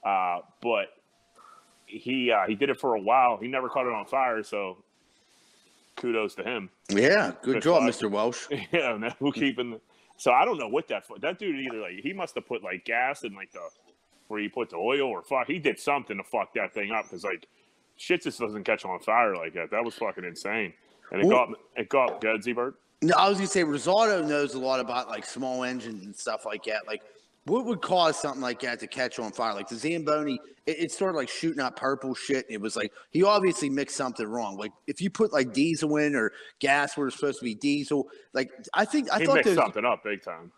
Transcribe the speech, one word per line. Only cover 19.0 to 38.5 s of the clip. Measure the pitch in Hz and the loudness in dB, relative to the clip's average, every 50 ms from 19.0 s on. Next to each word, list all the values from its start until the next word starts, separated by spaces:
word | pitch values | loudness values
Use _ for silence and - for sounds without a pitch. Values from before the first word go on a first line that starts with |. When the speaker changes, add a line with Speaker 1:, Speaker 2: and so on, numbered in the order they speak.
Speaker 1:
fire | - - 107 117 120 110 98 | -2 2 4 4 4 4 2
like | 87 82 82 78 | -2 -6 -6 -6
that. | 90 85 80 | -6 -6 -2
That | - 107 120 | -2 -2 -2
was | 117 107 | -2 -4
fucking | - 117 104 95 - 90 | -6 -6 -6 -6 -6 -10
insane. | 90 85 - - 98 104 113 107 90 80 _ _ _ _ _ _ - | -12 -12 -8 -6 -4 -2 -2 -2 -4 -6 _ _ _ _ _ _ -6
And | - 92 101 | -2 2 4
it | |
Speaker 2:
Well | 175 - 127 123 | 6 6 6 4
Speaker 1:
got, | 113 117 - _ _ _ | 2 -2 -14 _ _ _
it | 127 113 92 | -8 -6 2
got, | - 139 127 117 - - | 4 4 4 4 0 -2
go | 110 110 | 0 0
ahead, | 110 113 101 | 0 0 0
Z-Bird. | 120 120 117 123 131 139 _ _ _ _ _ | -2 -2 -2 -2 -4 -4 _ _ _ _ _
Speaker 2:
No, | - 160 180 | 2 4 6
I | 156 180 196 | 6 6 6
was | 202 185 | 6 4
gonna | 196 185 | 0 0
say | - 196 175 | 2 2 2
Rosado | 156 143 143 123 160 185 208 226 220 208 185 160 | 2 0 -2 2 2 4 6 6 4 4 2 2
knows | 151 147 147 147 143 127 | 0 0 0 0 0 -2
a | 135 | -4
lot | 127 131 131 131 | -2 0 0 0
about, | 127 120 123 123 123 120 | 0 0 -2 -4 -4 -4
like, | 110 107 110 | -8 -8 -8
small | - - 120 135 131 127 127 127 | -10 -8 -6 -6 -4 -4 -2 -2
engines | 123 127 127 110 117 110 104 90 | -2 -4 -6 -8 -10 -12 -12 -12
and | 104 101 | -14 -14
stuff | - - - 113 110 - | -10 -6 -6 -6 -4 -6
like | 110 104 107 - | -6 -8 -6 -4
that. | 113 107 107 104 | -4 -4 -4 -4
Like, | 107 107 107 - - - - _ _ _ _ _ | -4 -8 -8 -8 -12 -20 -20 _ _ _ _ _
what | - 180 247 262 | 0 0 0 2
would | 220 233 175 | 0 -4 -4
cause | - - 190 180 170 160 151 - | -2 0 4 4 6 4 4 2
something | - 151 135 131 135 | -4 -6 -6 -4 -4
like | 123 120 113 | -4 -4 -4
that | - 123 120 117 | -4 -6 -4 -6
to | 113 | -8
catch | - - 135 131 123 - - | -12 -4 -4 -4 -4 -2 -6
on | 117 110 98 | -8 -8 -4
fire? | - 120 113 104 | -2 -2 -2 -2
Like, | 101 101 - | -4 -8 -10
the | 120 | -10
Zamboni, | 113 117 151 170 170 156 147 151 151 151 147 131 120 - - - _ _ | -6 -4 -2 -2 -2 0 0 0 0 0 -2 -4 -4 -6 -12 -20 _ _
it, | - 160 151 | -6 -2 -2
it's | 170 156 - - | -2 -4 -2 -2
sort | 196 190 | -2 0
of | 180 | 0
like | 156 131 120 | -2 -4 -4
shooting | - - - 165 160 143 135 | -6 -4 -2 -2 -2 0 -2
out | 127 - | -4 -4
purple | - - 135 139 131 - 131 127 | -2 -2 -2 -2 -2 -2 -6 -6
shit. | - - - 139 131 123 - | -6 -2 -2 0 0 0 -4
It | 113 107 | -8 -6
was | 101 110 - | -4 -4 -2
like, | 113 104 107 - - - _ | -2 -4 -4 -6 -12 -20 _
he | _ 151 185 | _ 4 6
obviously | 196 208 208 190 185 160 - 147 143 | 6 6 6 4 2 2 2 0 0
mixed | 135 139 139 135 - | 0 0 -2 -2 -2
something | - 139 127 120 - 117 | -4 -4 -4 -2 -4 -6
wrong. | 104 110 120 117 104 98 95 | -4 -4 -4 -4 -6 -6 -8
Like, | 107 107 - _ _ | -10 -10 -10 _ _
if | - 143 - | -8 -6 -2
you | 180 196 | -2 -4
put, | - - 226 214 - | 2 2 2 4 4
like, | 147 135 127 110 | 2 2 2 2
diesel | 131 143 165 165 143 156 151 151 | 2 2 2 2 0 2 2 2
in | 151 151 147 143 | 4 4 2 2
or | 131 110 104 - - - - - _ | 2 2 0 0 -4 -20 -20 -12 _
gas | - 135 139 143 143 139 - | 2 4 4 4 4 0 0
where | - 143 | -2 -2
it's | 135 120 | -4 -2
supposed | - - 143 131 - | -2 -2 -2 -2 -2
to | - | -4
be | 120 110 | -6 -6
diesel, | 107 - 143 143 147 143 - 147 143 131 - - - - _ _ | -2 0 0 0 0 0 0 0 -2 -2 -2 -8 -20 -20 _ _
like, | 127 135 127 | -2 -2 -2